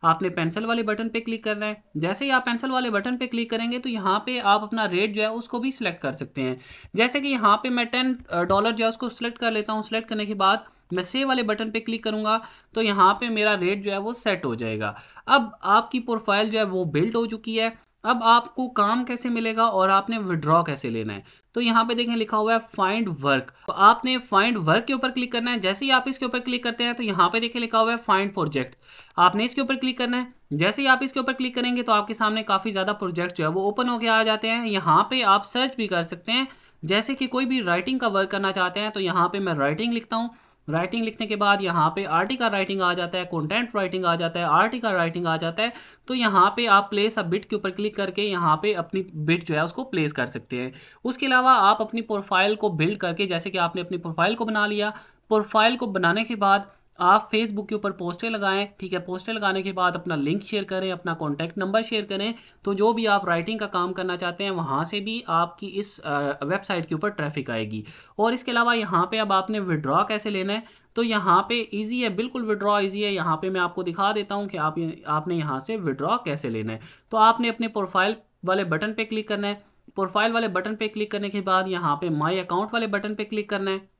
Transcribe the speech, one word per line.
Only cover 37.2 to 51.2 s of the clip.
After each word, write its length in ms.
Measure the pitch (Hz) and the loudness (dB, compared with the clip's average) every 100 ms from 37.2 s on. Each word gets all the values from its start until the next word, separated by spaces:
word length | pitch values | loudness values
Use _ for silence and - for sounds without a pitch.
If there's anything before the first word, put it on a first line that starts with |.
| 262 | -2
कोई 180 | 254 262 | 0 0
भी 160 | 254 | 0
राइटिंग 360 | 185 175 185 262 | 2 0 0 0
का 80 | 240 | 0
वर्क 220 | 196 190 | 2 0
करना 200 | 196 196 | 0 0
चाहते 280 | 190 180 180 | 0 0 0
हैं 120 | 214 | -4
तो 80 | 214 | -2
यहाँ 280 | 190 185 175 | 0 2 2
पे 100 | 196 | 0
मैं 140 | 190 156 | -2 2
राइटिंग 380 | 139 156 233 | 0 2 0
लिखता 220 | 233 226 226 | -2 -2 -4
हूँ। 140 | 233 - _ _ - | -4 -8 _ _ -4
राइटिंग 360 | 160 180 233 | -2 -2 -2
लिखने 220 | 226 220 214 | -4 -4 -4
के 80 | 208 | 0
बाद 260 | 202 202 | 2 4
यहाँ 260 | 190 170 156 | 2 2 2
पे 140 | 214 196 | 2 0
आर्टिकल 420 | 160 196 262 233 | 0 0 0 0
राइटिंग 320 | 202 190 196 | 0 -2 0
आ 120 | 180 | 2
जाता 240 | 175 175 185 | 2 -2 -2
है, 60 | 180 | -4
कंटेंट 500 | 170 151 208 240 208 | -4 -2 -2 -2 -2
राइटिंग 300 | 185 190 180 | -2 0 0
आ 100 | 170 | 0
जाता 240 | 165 170 | 0 -2
है, 60 | 170 | 2
आर्टिकल 440 | 156 214 247 226 | 4 4 0 -2
राइटिंग 340 | 185 170 170 175 | 0 0 0 -2
आ 80 | 160 | -2
जाता 260 | 165 165 | -2 -2
है। 100 | 226 240 - - - | -4 -4 -20 -20 -6
तो 60 | |
यहाँ 400 | 254 226 196 - 294 | 0 2 6 6 4
पे 80 | 233 | 6
आप 200 | 202 202 | 6 4
प्लेस 280 | 208 214 226 | 2 2 0
अ 20 | |
बिट 220 | 180 185 202 | -2 -2 -2
के 100 | 208 | -4
ऊपर 160 | 196 | -4
क्लिक 240 | 185 208 208 | -4 -4 -2
करके 280 | 196 185 | -4 -2
यहाँ 320 | 208 185 165 156 | -2 0 2 2
पे 160 | 208 | 2
अपनी 300 | 190 170 190 185 156 | -2 -2 -4 -6 -6
बिट 280 | 151 170 165 | 0 0 2
जो 100 | 151 | 0
है 80 | |
उसको 200 | 165 - 262 | 0 -4 -4
प्लेस 280 | 180 151 | -2 -2
कर 140 | 147 123 | -2 -4
सकते 300 | 127 - 123 | -4 -8 -8
हैं। 140 | 127 131 - - | -8 -10 -20 -8
उसके 220 | 240 254 | -8 -4